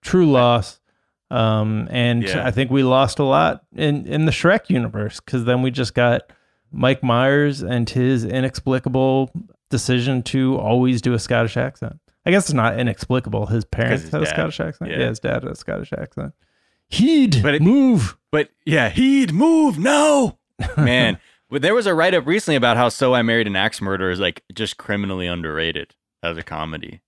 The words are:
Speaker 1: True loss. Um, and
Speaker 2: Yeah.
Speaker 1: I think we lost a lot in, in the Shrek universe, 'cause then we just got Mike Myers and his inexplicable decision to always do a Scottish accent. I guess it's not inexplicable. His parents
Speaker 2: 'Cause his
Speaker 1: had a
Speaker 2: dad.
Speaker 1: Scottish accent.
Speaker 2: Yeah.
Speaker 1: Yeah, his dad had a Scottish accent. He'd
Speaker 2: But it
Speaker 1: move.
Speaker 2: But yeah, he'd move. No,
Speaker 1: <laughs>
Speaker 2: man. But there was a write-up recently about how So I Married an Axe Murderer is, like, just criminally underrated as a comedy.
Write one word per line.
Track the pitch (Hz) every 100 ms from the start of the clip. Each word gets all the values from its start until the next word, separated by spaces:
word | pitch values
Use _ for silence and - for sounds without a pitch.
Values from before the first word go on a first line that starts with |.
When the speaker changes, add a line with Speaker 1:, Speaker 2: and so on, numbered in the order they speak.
Speaker 1:
True | - 180 165
loss. | 131 120 117 - - _ _ _ _ _
Um, | 120 110 110 107 110 113
and | 123 120 120
Speaker 2:
Yeah. | 98 92
Speaker 1:
I | 123
think | 113 131
we | 139
lost | 131 131 135 -
a |
lot | 139 143 160 - _
in, | - 151 143
in | - 151
the | 156
Shrek | - 170 214 -
universe, | 127 113 107 104 -
'cause | - 131
then | 117 123
we | 131
just | 127 117
got | - 123 123 - _ _ _ _
Mike | 143 127 135
Myers | 127 120 135 143 147 143
and | 90 120 113
his | 127 127 127
inexplicable | 113 131 131 - - 127 135 127 131 131 131 175 - _ _
decision | 123 - 123 123 127
to | 120 135 131 131
always | 104 123 127 123
do | -
a | 117
Scottish | - 120 113 120
accent. | 131 - 117 151 _ _
I | 160
guess | 196
it's | -
not | 147 113 117
inexplicable. | 120 98 - 127 120 107 104
His | 113
parents | - - 120 113
Speaker 2:
'Cause |
his | -
Speaker 1:
had | 156
a |
Speaker 2:
dad. | 156
Speaker 1:
Scottish | - 160 -
accent. | 160 - 170
Speaker 2:
Yeah. | 151
Speaker 1:
Yeah, | 123
his | 113
dad | - 120
had | 131
a |
Scottish | - - - -
accent. | - - - 143 _ _ _ _ _ _
He'd | - 254 311 254 135
Speaker 2:
But | 120
it | 147
Speaker 1:
move. | 165 277 262 208 101 - _
Speaker 2:
But | 151 147 _
yeah, | - 151 113
he'd | - 262 277 226
move. | 160 311 320 294 156
No, | 220 294 302 285 226 - _ -
Speaker 1:
<laughs> | - -
Speaker 2:
man. | 131 123 117 92 _ _ _
But | 139
there | 156
was | 233
a | 208
write-up | 165 175 180
recently | 135 202 -
about | 143 120 117
how | 120
So | - 131
I | 123
Married | 117 117 104
an |
Axe | 98 107 -
Murderer | 98 95 92
is, | 90
like, | 92 - _
just | 98 107 -
criminally | - 101 101 92 87
underrated | 87 80 78 82 76 71 _ _ _
as | 85 82
a |
comedy. | - 78 80 78 82 -